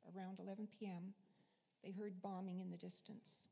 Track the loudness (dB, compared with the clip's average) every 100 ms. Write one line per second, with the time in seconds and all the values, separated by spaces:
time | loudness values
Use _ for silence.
0 | -6 -2 -2 0 -2 0 0 2 2 4
1 | 2 -2 -12 -20 -20 _ _ _ -2 2
2 | 2 2 2 2 2 2 2 0 -2 -4
3 | -6 -8 -8 -14 -16